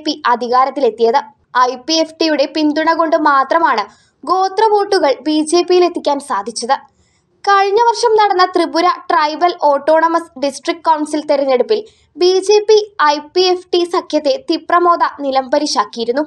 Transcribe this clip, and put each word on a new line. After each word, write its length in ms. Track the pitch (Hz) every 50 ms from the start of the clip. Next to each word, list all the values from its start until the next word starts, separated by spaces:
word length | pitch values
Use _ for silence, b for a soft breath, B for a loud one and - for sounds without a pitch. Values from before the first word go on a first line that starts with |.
| 302
പി 160 | 320 285 302 - 233 247
അധികാരത്തിലെത്തിയത്. 880 | 240 240 233 247 254 262 277 269 294 269 233 214 220 226 226 233 277 247 - _ _ _ _ _ 247
ഐ 140 | 254 254 262 254 254 -
പി 60 | 320
എഫ് 220 | 320 320 311 - _
ടിയുടെ 260 | 339 320 302 277 277 302 302
പിന്തുണ 380 | 320 311 302 294 311 320 320 330
കൊണ്ട് 240 | 311 330 320 330 330 311 302
മാത്രമാണ് 560 | 277 269 262 262 311 330 330 311 254 220 196 b b b b b b _ -
ഗോത്ര 400 | 269 349 370 381 381 381 427 440 440 415
വോട്ടുകൾ 420 | 415 403 403 392 370 330 285 262 - 254 311
ബി 100 | 311 311 302 311
ജെ 100 | - 349 349 359
പിയിൽ 160 | 359 359 349 339
എത്തിക്കാൻ 300 | 339 320 - 302 285 277
സാധിച്ചത്. 580 | 269 - 233 196 202 220 220 - 240 226 254 - - _ _ _ _ _ _ _ _ _ _ _ _ -
കഴിഞ്ഞ 300 | 403 392 392 403 392 440 480 466
വർഷം 260 | 440 427 - 480 440 427
നടന്ന 260 | 427 403 392 359 370 359 370
ത്രിപുര 320 | 359 339 285 269 320 339 359 349 349 - _
Tribal 420 | 370 330 302 302 311 294 330 349 349 - - 294
Autonomous 680 | 285 277 277 311 311 320 320 330 330 330 330 - _ 254
District 460 | 254 285 269 - - - 339 339 _ 330
Council 340 | 320 302 302 294 302 302 294
തെരഞ്ഞെടുപ്പിൽ 580 | - 294 277 285 269 262 247 - - - 427 415 b b b b b b 294
ബി 220 | 349 359 381 381 381 403
ജെ 100 | 427 415 427 427
പി 80 | 440 427 427 415 _ _ 302 302
ഐ 40 | 294 294 294 294 _
പി 60 | 359
എഫ് 260 | 370 370 359 359 359 _ -
ടി 100 | 349 349 339 -
സഖ്യത്തെ 500 | 349 311 - - 302 302 285 262 262 - -
തിപ്രമോദ 500 | 339 311 311 _ 349 330 349 349 339 339 330 285 - - 285
നിലംപരിശാക്കിയിരുന്നു. 960 | 277 262 262 262 247 277 294 294 294 - 254 208 - - 233 233 226 240 277 311